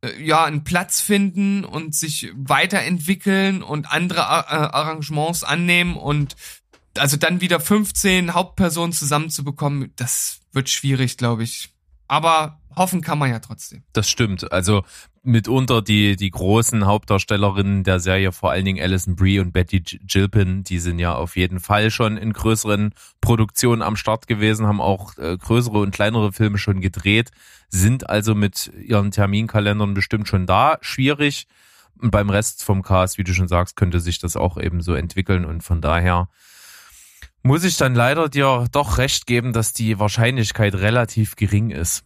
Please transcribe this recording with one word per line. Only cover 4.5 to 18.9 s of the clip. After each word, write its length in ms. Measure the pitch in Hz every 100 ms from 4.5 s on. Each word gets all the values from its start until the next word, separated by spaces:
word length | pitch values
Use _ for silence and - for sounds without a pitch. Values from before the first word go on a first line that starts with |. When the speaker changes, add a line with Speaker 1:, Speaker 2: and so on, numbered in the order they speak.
Speaker 1:
äh, 160 | 156 151
Arrangements 720 | 135 156 160 147 151 160 170
annehmen 520 | - 156 175 175 175 -
und 400 | - 147 139 - - - _ _ _ -
also 180 | 139 147
dann 260 | 165 175
wieder 180 | 180 170
fünfzehn 720 | 156 208 208 - 202 185 175
Hauptpersonen 580 | 175 185 - 185 160 170
zusammenzubekommen, 1000 | 170 147 147 160 - 143 143 147 143 131 -
das 460 | 127 - - - _
wird 180 | 135 131
schwierig, 480 | - 139 135 127 -
glaub 220 | 120 113
ich. 300 | 120 - - _ _ _ _
Aber 520 | 143 165 160 156 - - -
hoffen 260 | 185 185
kann 180 | 165 151
man 100 | 135
ja 100 | 117
trotzdem. 440 | - - - - _
Speaker 2:
Das 160 | 117 104
stimmt. 420 | - 113 92 -
Also 320 | 92 92 104 - - - _
mitunter 600 | 127 113 107 131 127 117
die, 340 | 101 104 104 95
die 160 | 98
großen 540 | - 90 110 117 113 98
Hauptdarstellerinnen 1000 | 104 - 98 - 104 101 95 98 98
der 160 | 92 92
Serie, 320 | 87 95 95
vor 180 | 87 90
allen 140 | 82
Dingen 180 | 95 95
Alison 340 | 87